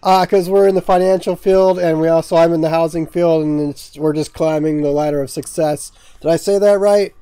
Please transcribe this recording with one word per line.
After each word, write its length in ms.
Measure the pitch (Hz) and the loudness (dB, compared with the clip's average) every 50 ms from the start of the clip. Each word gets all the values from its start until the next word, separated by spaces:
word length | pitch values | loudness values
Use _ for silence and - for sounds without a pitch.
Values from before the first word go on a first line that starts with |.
uh, 240 | - 190 185 185 185 | 2 2 2 2 2
'cause 240 | 180 - 196 180 175 | 2 2 0 0 2
we're 180 | 190 196 196 | 2 4 4
in 80 | 196 190 | 4 2
the 60 | 185 | 0
financial 540 | 175 - 190 180 185 185 190 185 180 190 180 | 0 2 2 2 2 2 0 0 -2 -4 -6
field, 420 | 175 - 196 190 190 190 185 185 185 | -4 0 0 2 4 4 2 2 0
and 200 | 180 170 160 156 | 0 -2 0 0
we 80 | 160 | 0
also, 280 | 165 165 165 160 - 180 | 2 0 0 0 0 2
I'm 180 | 165 165 170 170 | 2 2 2 2
in 80 | 160 | 0
the 80 | 160 160 | -2 -2
housing 360 | 160 165 165 160 156 170 160 | 0 0 -2 -2 -4 -6 -8
field, 380 | 151 - 180 175 170 165 160 156 | -6 -4 -2 0 2 2 0 0
and 260 | 151 151 147 147 147 | -2 -2 -2 -4 -6
it's, 280 | 139 - - - - | -8 -10 -18 -20 -12
we're 160 | 147 151 156 151 | -4 -4 -2 -2
just 200 | 156 151 - _ | -2 -6 -6 _
climbing 480 | - 165 160 156 156 151 156 151 151 | -4 -4 -2 -2 -2 -2 -2 -2 -2
the 100 | 147 143 | -2 -2
ladder 300 | 143 147 151 151 147 143 | -2 -2 -2 -2 -2 -4
of 80 | 139 131 | -6 -6
success. 640 | - 160 139 - - - 160 151 151 143 - - _ _ _ - - - | -8 -12 -12 -10 -6 -4 -2 -2 -2 -6 -10 -18 _ _ _ -20 -20 -8
Did 100 | - - | -2 -2
I 40 | - | -2
say 200 | 214 - - 202 196 | 0 0 0 0 2
that 200 | 202 208 202 196 | 4 4 2 4
right? 340 | 196 208 202 208 196 185 _ - | 2 2 2 2 2 -2 _ -16